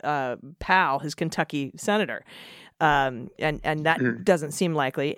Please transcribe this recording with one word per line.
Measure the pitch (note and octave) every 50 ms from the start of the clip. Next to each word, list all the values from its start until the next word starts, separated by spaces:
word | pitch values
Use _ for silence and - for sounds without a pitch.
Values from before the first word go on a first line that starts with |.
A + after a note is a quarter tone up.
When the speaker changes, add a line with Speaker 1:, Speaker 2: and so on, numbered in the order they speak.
| -
Speaker 1:
uh, | D3 D3 C#3+ C3 B2+ A#2+ - - C3+ E3+ _
pal, | - - F#3 F#3 F3+ C#3+ C3+ C#3
his | C#3+ D3 -
Kentucky | - E3+ D#3+ - - D#3+ - - C#3+ C#3 B2+ -
senator. | - - G#3+ G3+ A3 G3 A#2+ A2 - - - - - - - - - - - _ -
Um, | D#3 D#3 D3 C#3 C3+ C3 B2+ A#2 B2+ - - -
and, | - D#3 D3+ - -
and | - D3+ D#3 D3
that | D#3 E3 -
Speaker 2:
Mm. | B2+ A#2+ A2+ - F#3
Speaker 1:
doesn't | G#3 F#3 D#3 D#3 D3
seem | D3+ - F#3+ E3+ D#3+
likely. | D3+ C3+ C3 - D#3 C#3 D3+ -